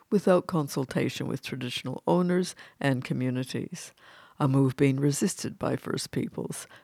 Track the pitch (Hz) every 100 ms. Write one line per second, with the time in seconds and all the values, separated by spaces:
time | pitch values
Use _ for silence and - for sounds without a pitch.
0 | - 208 - 180 - 170 143 - 131 -
1 | 123 - 131 - - 135 123 - 127 127
2 | - 175 180 180 180 - - - 139 127
3 | 127 135 127 123 127 117 - 175 - -
4 | - - - - 143 135 135 127 139 135
5 | 143 139 202 - - - - 123 - -
6 | - - - - - 160 - -